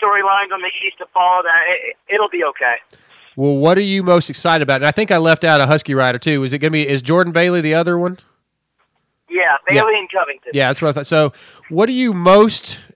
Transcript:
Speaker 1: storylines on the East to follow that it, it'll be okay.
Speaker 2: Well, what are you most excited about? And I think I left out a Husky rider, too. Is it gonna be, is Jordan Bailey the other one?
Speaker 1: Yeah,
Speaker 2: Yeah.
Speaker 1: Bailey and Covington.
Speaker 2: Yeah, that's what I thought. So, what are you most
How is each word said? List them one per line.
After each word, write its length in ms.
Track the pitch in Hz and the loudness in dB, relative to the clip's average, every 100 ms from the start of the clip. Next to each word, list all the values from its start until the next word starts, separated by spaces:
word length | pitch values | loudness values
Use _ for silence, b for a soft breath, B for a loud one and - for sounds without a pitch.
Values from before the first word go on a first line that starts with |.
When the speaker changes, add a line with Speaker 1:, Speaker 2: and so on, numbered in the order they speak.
Speaker 1:
storylines 520 | 208 202 196 196 196 | 0 0 0 -2 -2
on 80 | 190 | -6
the 100 | 185 - | -8 -8
East 140 | 196 - | -10 -10
to 80 | 185 | -8
follow 300 | 185 180 180 | -2 0 0
that 220 | 170 165 165 | 0 0 0
it, 280 | 180 - - _ | -2 -6 -14 _
it'll 220 | 202 208 | -2 -2
be 160 | 175 | -2
okay. 320 | 156 135 127 117 - b b b b | -6 -2 -4 -4 -8 b b b b
Speaker 2:
Well, 220 | - 139 139 | -4 -2 2
what 220 | 156 185 | 2 2
are 40 | |
you 200 | 202 196 | 0 -2
most 260 | 180 175 - | 2 2 0
excited 340 | 135 170 165 | -4 -2 0
about? 140 | 143 135 | 0 0
And 100 | 143 | 0
I 40 | |
think 200 | 151 214 | 0 0
I 60 | 180 | 2
left 260 | 160 160 | 2 2
out 180 | 165 151 | 4 4
a 60 | 135 | 4
Husky 280 | 151 - | 2 0
rider, 240 | 135 127 120 | 0 0 0
too. 260 | - 143 | -2 -2
Is 80 | 131 | -2
it 60 | 139 | -2
gonna 120 | 151 | -2
be, 160 | 156 143 | -2 -2
is 140 | 139 | -2
Jordan 320 | 123 170 175 | 0 0 2
Bailey 280 | 170 180 180 | 2 2 0
the 140 | 156 | 0
other 220 | 160 170 175 | 0 0 -2
one? 220 | 175 185 _ _ _ _ _ _ _ _ _ _ _ | -4 -8 _ _ _ _ _ _ _ _ _ _ _
Speaker 1:
Yeah, 280 | 175 175 143 - | -4 -2 -2 0
Speaker 2:
Yeah. 120 | - | 0
Speaker 1:
Bailey 160 | - 208 | 0 -2
and 120 | 185 | -4
Covington. 420 | 190 165 139 - | -6 -6 -8 -8
Speaker 2:
Yeah, 140 | 139 131 | -2 -2
that's 120 | 135 | 0
what 100 | 160 | -2
I 20 | |
thought. 140 | 147 143 | -4 -2
So, 260 | 160 147 B B B B | 0 0 B B B B
what 200 | 160 226 | -2 0
are 40 | |
you 220 | 254 254 | 0 -2
most 640 | 185 175 202 220 - - - - | 0 4 6 6 2 -10 -16 -18